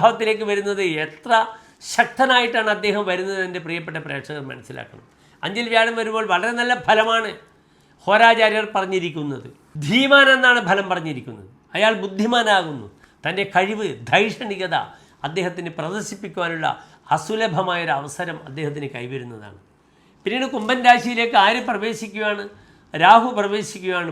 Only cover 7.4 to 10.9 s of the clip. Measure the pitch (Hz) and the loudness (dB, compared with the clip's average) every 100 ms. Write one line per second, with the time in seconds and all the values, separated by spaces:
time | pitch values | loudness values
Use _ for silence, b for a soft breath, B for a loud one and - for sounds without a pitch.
7.4 | _ _ _ b b b - 208 226 226 | _ _ _ b b b 2 6 6 6
8.4 | 220 214 214 208 185 185 170 156 147 127 | 4 2 -2 -4 -2 -2 -4 -6 -8 -8
9.4 | 120 - _ 156 143 233 269 277 269 262 | -12 -20 _ -8 0 2 6 8 8 6
10.4 | 254 240 180 196 190 | 6 4 2 0 0